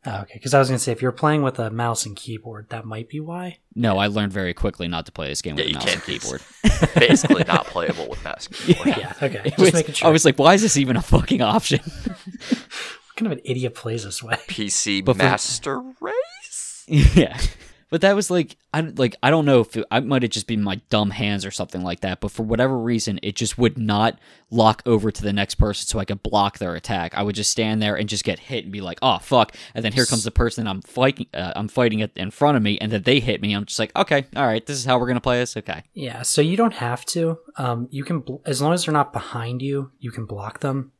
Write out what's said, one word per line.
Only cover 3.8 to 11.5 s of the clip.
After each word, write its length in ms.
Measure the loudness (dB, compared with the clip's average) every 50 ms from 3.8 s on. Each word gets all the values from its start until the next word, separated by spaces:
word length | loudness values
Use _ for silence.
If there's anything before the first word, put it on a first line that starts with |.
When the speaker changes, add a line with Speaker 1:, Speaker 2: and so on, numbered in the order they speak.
| 0 2 2 2
Speaker 2:
I 100 | 2 0
learned 240 | 0 0 -2 -2
very 220 | -2 -4 -4 -4 -4
quickly 340 | -2 -2 -4 -2 -4 -6 -6
not 180 | -4 -6 -8 -8
to 40 |
play 160 | _ -10 -8 -6
this 140 | -6 -6
game 160 | -6 -6 -4 -4
Speaker 3:
Yeah, 80 | -2
Speaker 2:
with 0 |
a 40 | -2
Speaker 3:
you 60 | -2
Speaker 2:
mouse 100 | -4 -2
Speaker 3:
can't 220 | -2 -4 -4 -4 -8
Speaker 2:
and 140 | -8 -8
keyboard. 200 | -8 -8 -10 -10 -12 -16 -20 2 4 4 4 6 2 2 4
Speaker 3:
<laughs> 120 | 4 6 6
basically 340 | 6 4 4 2 2 2 4
not 220 | 2 2 0 0
playable 420 | -2 -4 -2 -2 -2 -4 -4 -6 -8
with 160 | -8 -10 -8
mouse 240 | -10 -10 -10 -12 -16
and 80 | -14
Speaker 2:
<laughs> 20 | -8
Speaker 3:
keyboard. 300 | 2 2 4 4 4 -2
Speaker 2:
Yeah. 120 | -2 -2
Speaker 1:
Yeah, 140 | -4 -10 -8 -4 -4 -4
okay, 140 | -4 -4 -6
Speaker 2:
It 60 | -4
Speaker 1:
just 100 | 2 6
Speaker 2:
was, 140 | 4 6 6
Speaker 1:
making 200 | 4 0 0 -4
sure. 120 | 2 4 4
Speaker 2:
I 40 |
was 120 | 4 6 4
like, 160 | 4 4 6
"Why 140 | 6 6 6
is 80 | 6
this 160 | 4 2 2 2
even 180 | 2 2 0
a 60 | -2
fucking 400 | 2 4 4 4 4 2 0 2
option?" 400 | 2 2